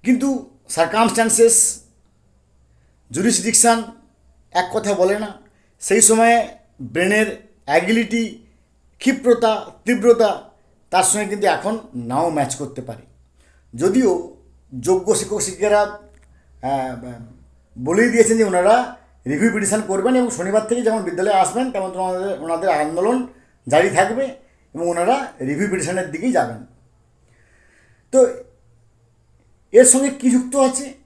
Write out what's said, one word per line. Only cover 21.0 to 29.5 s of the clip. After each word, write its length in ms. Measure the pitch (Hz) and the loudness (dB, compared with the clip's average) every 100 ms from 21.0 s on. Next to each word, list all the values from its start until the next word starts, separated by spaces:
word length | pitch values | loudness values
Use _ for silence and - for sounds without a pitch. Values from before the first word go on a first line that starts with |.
বিদ্যালয়ে 320 | 175 170 196 | -4 -4 0
আসবেন 380 | 196 185 233 254 | 2 0 -2 -4
তেমন 240 | 220 185 180 | -4 -6 -6
ওনাদের, 460 | 185 185 196 151 | -4 -4 -6 -8
ওনাদের 260 | 160 165 185 | -6 -4 -2
আন্দোলন 580 | 151 151 170 202 254 247 _ _ _ - | -2 -2 -2 -2 -2 -6 _ _ _ 0
জারি 220 | 147 190 | 2 2
থাকবে 340 | 170 190 226 269 - _ _ _ | 2 0 0 -6 -8 _ _ _
এবং 140 | 156 175 | -8 -4
ওনারা 440 | 170 180 269 - - | -2 0 0 -4 -10
রিভিউ 280 | 131 151 202 | -6 -4 -4
পিটিশনের 400 | 185 151 185 180 | -4 -4 -4 -6
দিকেই 220 | 156 240 | -6 -2
যাবেন। 340 | 170 127 113 - _ _ _ _ _ _ _ _ _ _ _ _ _ _ | -2 -2 -8 -18 _ _ _ _ _ _ _ _ _ _ _ _ _ _
তো 140 | 262 247 - - _ _ _ _ _ _ _ _ _ _ | 2 2 0 -18 _ _ _ _ _ _ _ _ _ _